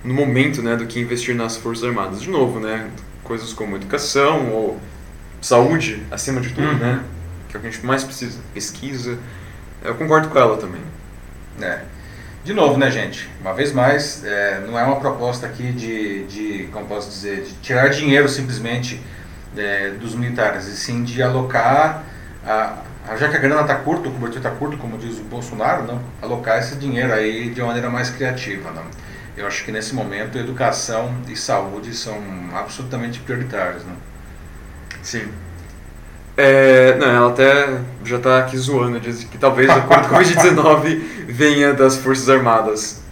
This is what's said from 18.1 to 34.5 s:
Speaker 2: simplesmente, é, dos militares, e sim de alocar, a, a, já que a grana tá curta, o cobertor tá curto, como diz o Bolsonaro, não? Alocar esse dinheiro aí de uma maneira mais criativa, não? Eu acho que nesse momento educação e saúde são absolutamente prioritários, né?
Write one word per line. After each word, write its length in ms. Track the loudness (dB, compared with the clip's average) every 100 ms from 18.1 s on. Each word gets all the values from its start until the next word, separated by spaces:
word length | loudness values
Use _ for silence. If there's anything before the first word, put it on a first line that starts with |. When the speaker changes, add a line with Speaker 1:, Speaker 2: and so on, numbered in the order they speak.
| 6 4
Speaker 2:
simplesmente, 720 | 2 -4 -4 -4 -4 -6 -8 -14 -16 -16 -16 -14 -6
é, 320 | -2 -2 -2 -6
dos 140 | -8
militares, 540 | -4 -4 2 0 0 -6
e 100 | -8
sim 260 | -6 -4
de 180 | -2 0
alocar, 800 | 0 2 0 2 4 6 4 0 -10 -16 -16 -14 -2
a, 320 | 0 0 -6 -14 -14 -10
a, 60 | -2
já 100 | 0
que 80 | 2
a 40 |
grana 240 | 2 4
tá 120 | 2 0
curta, 320 | 0 -2 -2
o 40 |
cobertor 280 | -6 -6 -4
tá 100 | -6
curto, 260 | -4 -6 -6
como 200 | -8 -8
diz 180 | -10 -10
o 60 |
Bolsonaro, 600 | -10 -10 -10 -2 0 0
não? 160 | -2 -8 -10 -12
Alocar 380 | -6 -6 0 0
esse 160 | 0 -6
dinheiro 360 | -4 -2 0
aí 380 | 2 0 -2 -6
de 100 | -4
uma 80 | -4
maneira 220 | -2 -2
mais 200 | -4 -4
criativa, 600 | -4 -4 -4 -8 -8 -10
não? 120 | -12 -14 -14 -16 -16 -16 -10
Eu 120 | -8
acho 160 | -8 -6
que 60 |
nesse 240 | -8 -6 -6
momento 420 | -6 -6 -8 -6
educação 760 | -8 -2 -2 0 -4 -4 -4 -6 -8
e 80 | -8
saúde 580 | -2 -2 -2 -8 -10 -10
são 260 | -8 -10 -10 -10 -8 -8
absolutamente 640 | -8 -10 -8 -6 -6 -8
prioritários, 600 | -6 -6 -4 -4 -4 -4
né? 100 | -12 -14 -14 -16 -16 -16 -16